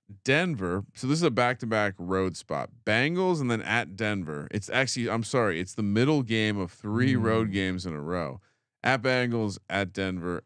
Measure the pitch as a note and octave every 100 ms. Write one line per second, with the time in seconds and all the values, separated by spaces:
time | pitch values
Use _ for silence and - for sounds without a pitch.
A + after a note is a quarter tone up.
0 | - G2+ C3 D3 F3+ B2 F2+ F#2 - -
1 | B2+ D#3 E3+ A#2+ B2 B2+ A2+ G#2+ G#2 F#2
2 | F2 F#2+ F#2 D#2+ - D2 - - - A2
3 | C#3+ F3+ F#3 E3 B2 A2+ F2 A#2 E2 F#2+
4 | G#2+ G2+ D#2 D2 - G#2 - B2 C3 B2+
5 | A#2 A2+ A2+ C3 G#2+ E2+ F#2 - G2+ G#2
6 | C3+ D3+ A#2 A2 G#2+ G2+ F2 - G#2 A2
7 | C3 B2+ A2 A2+ A2 G2 F#2+ F#2 F2+ D2+
8 | D2 F2+ D2 C2 - _ _ _ B2 C3
9 | C3 B2+ B2 A#2 G#2 F2 - G2 F#2+ G2
10 | F#2+ F2+ F2 E2+